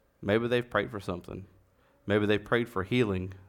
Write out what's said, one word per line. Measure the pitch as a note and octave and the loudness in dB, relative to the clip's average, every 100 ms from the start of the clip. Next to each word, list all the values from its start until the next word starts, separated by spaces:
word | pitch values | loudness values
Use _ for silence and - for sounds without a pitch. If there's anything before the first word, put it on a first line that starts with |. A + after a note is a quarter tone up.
| _ _ | _ _
maybe | G2 A2 A#2 | 0 0 2
they've | A#2+ A#2+ | -2 0
prayed | G#2+ G2+ | -2 -4
for | G#2 | -6
something. | G2 F2 - G2 G2 _ _ _ _ _ - | -8 -8 -8 -14 -16 _ _ _ _ _ 0
Maybe | G#2 G#2 | 2 4
they | G#2 | 2
prayed | G#2 A#2+ A#2 | 2 0 0
for | F#2+ | -4
healing | F#2+ B2 A2 F#2 F#2 - | 0 2 2 0 -6 -12